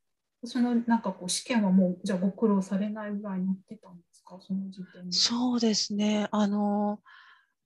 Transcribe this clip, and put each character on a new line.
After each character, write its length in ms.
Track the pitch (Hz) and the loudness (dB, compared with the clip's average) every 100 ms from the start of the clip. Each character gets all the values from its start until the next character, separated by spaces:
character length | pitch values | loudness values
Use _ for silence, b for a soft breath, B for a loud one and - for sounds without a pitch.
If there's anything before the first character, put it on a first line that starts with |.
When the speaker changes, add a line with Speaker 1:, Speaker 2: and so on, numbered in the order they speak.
| _ _ _ _ 233 | _ _ _ _ -8
Speaker 1:
そ 160 | 247 | 0
の 120 | 247 | 2
な 220 | 233 233 233 | 2 2 2
ん 60 | |
か 100 | 196 | 0
こ 140 | 185 180 | -6 -6
う 40 | |
試 140 | - | -6
験 200 | - 240 | 0 2
は 80 | 202 | 6
も 180 | 185 180 | 6 6
う、 100 | 185 | 2
じ 120 | 196 | -2
ゃ 20 | 190 | 0
あ 20 | |
ご 140 | 196 | 0
苦 160 | - 226 | 2 2
労 140 | 202 | 2
さ 160 | 185 190 | 0 -2
れ 120 | 208 | -2
な 180 | 214 208 | -4 -6
い 40 | |
ぐ 80 | 202 | -6
ら 140 | 208 190 | -6 -4
い 60 | |
に 40 | 185 | -2
な 60 | |
っ 60 | 190 - | -4 -6
て 80 | 214 | -20
た 160 | 190 | -18
ん 60 | 175 | -20
で 60 | - | -20
す 100 | _ | _
か？ 160 | - 180 | -20 -20
そ 140 | - | -8
の 180 | 190 196 | -6 -6
時 140 | 190 180 | -10 -16
点 200 | 180 180 | -14 -6
で。 60 | |
Speaker 2:
そ 460 | 175 - 240 247 240 | 0 0 0 0 2
う 20 | |
で 160 | 226 208 | 2 2
す 180 | - | -2
ね。 360 | 202 208 214 202 | -2 0 0 0
あ 160 | 208 202 | 0 2
の、 540 | 208 208 208 208 208 b b b b b _ | 2 0 0 0 -4 b b b b b _